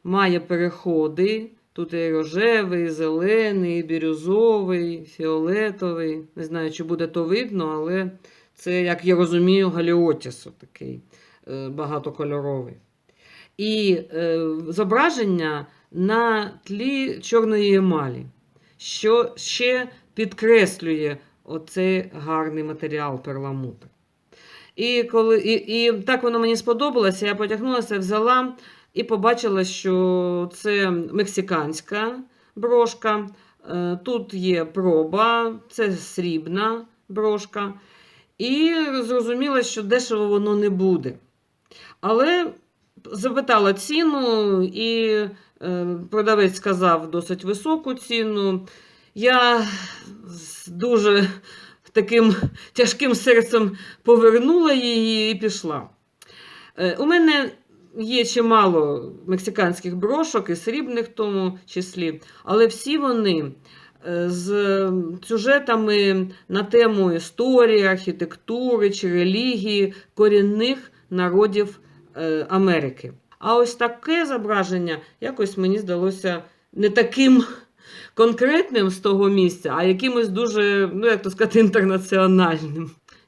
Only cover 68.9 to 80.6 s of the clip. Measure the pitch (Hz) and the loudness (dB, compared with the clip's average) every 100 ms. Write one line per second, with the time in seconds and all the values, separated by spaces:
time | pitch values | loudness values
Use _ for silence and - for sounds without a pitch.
68.9 | 196 185 175 180 208 254 226 208 202 196 | 0 -2 0 2 2 0 -2 -2 0 0
69.9 | - - - 214 208 202 208 240 262 - | -4 -8 2 4 6 4 2 0 -2 -8
70.9 | _ _ 180 180 190 214 208 202 - _ | _ _ -2 2 4 2 2 -2 -6 _
71.9 | _ _ - 160 156 - 190 190 165 139 | _ _ -6 -4 -2 0 2 2 2 -2
72.9 | - 123 - _ _ 214 240 240 - 233 | -8 -16 -20 _ _ 0 2 2 0 -4
73.9 | 240 302 330 302 247 208 208 175 180 170 | -4 -2 -2 0 -4 -2 -2 0 -2 -4
74.9 | 156 - _ 233 254 196 196 185 208 190 | -6 -10 _ -8 -4 -4 0 0 0 -2
75.9 | 175 190 190 185 170 - _ _ - 208 | -2 -2 -2 -4 -6 -8 _ _ -2 0
76.9 | 220 233 262 269 254 - - - _ - | 2 2 4 6 6 4 -4 -20 _ -20
77.9 | - - - 233 233 254 320 370 240 190 | -20 -6 2 4 4 2 4 2 2 0
78.9 | 185 208 196 196 196 180 180 151 147 185 | 0 0 2 4 4 2 0 -4 0 2
79.9 | 185 254 240 220 190 233 214 | 2 0 0 0 0 -2 2